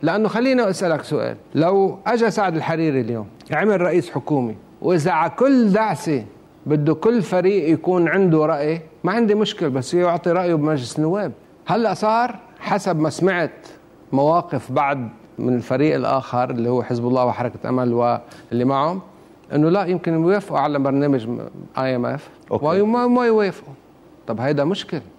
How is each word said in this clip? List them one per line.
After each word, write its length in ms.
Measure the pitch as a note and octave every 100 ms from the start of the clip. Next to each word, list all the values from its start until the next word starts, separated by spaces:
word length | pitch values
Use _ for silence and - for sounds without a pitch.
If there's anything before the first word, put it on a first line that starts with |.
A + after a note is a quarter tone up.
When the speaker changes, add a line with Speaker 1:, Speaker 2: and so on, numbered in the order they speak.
Speaker 1:
لأنه 260 | D3+ G3 G#3+
خليني 420 | G3+ B3+ B3+ G#3+
أسألك 340 | F#3 F#3 D3
سؤال، 320 | - C#3+ A#2 A2 - C#3
لو 440 | E3 G3 F#3+ F#3+ -
أجا 220 | A#3+ A#3
سعد 260 | - F#3+ D#3+
الحريري 460 | - E3 E3 C3+
اليوم 260 | A2+ A#2 G2+ - -
عمل 300 | D3+ G3+ G3
رئيس 280 | F3 E3+ C#3+
حكومي، 460 | F#3 - D3 A#2+ G2+ - -
وإذا 300 | D3 F3+ D3+
على 180 | E3 D#3+
كل 400 | - C4 C4 A3
دعسة 560 | G3 A3 F3 - C#3 G#2+ - - - C3+
بده 280 | D3+ D3
كل 280 | D3+ A3 A#3+
فريق 480 | D#3 F#3 F3+ G3+ D3+
يكون 380 | D#3 F3+ F3+ E3
عنده 380 | F3+ F#3+ D#3 D3+
رأي، 360 | D3+ D3+ E3 D#3+ -
ما 80 | F3
عندي 240 | A3 A3+ G#3
مشكل، 340 | G#3+ - D#3+
بس 240 | C3 B2+
يعطي 380 | F3 F3 E3+ F3
رأيه 240 | E3+ F3 D#3+
بمجلس 420 | D3+ D3+ A#2+ -
النواب. 340 | D#3 G3 F3+ - - - -
هلأ 260 | F#3+ A3+
صار 460 | F3+ G#3+ A3+ B3 - - -
حسب 400 | - G3 G3 E3
ما 100 | D#3
سمعت 580 | - F3 F3 D3+ - - - - - -
مواقف 600 | C3 D3 E3+ E3 C#3 -
بعض 380 | C3 C#3+ C#3+ A2+ - - -
من 160 | A#2+ B2
الفريق 400 | A#2+ C3 D3+ C#3
الآخر 540 | A#2 C3+ - A#2+ B2+
اللي 200 | B2 A#2
هو 140 | B2
حزب 240 | A2+ A#2+ A#2+
الله 180 | B2+ B2
وحركة 440 | - A#2+ - A#2
أمل 240 | B2+ B2
واللي 720 | A#2 A#2+ A#2+ - - - A#2+ B2
معهم، 360 | C#3 D3+ F#3+ - - - - -
إنه 160 | D3 D#3
لا، 160 | F#3+ F3
يمكن 280 | F3+ F3
يوافقوا 460 | E3 E3 G3+ G3 C#3+
على 200 | D3 C#3+
برنامج 480 | C#3 C#3 C#3+ C3+ A2+ A#2 A2 - - -
آي 180 | C3 B2+
إم 100 | A#2+
إف 240 | C#3 - - -
Speaker 2:
أوكي. 300 | A2 D3 F#3
Speaker 1:
وما، 260 | G#3 A#3+ B3
ما 180 | B3 A#3+
يوافقوا. 480 | A3 G3 - - C#3 - - - - -
طب 120 | A2+
هيدا 240 | C3 D3
مشكل. 380 | C#3+ G#3 - D#3 -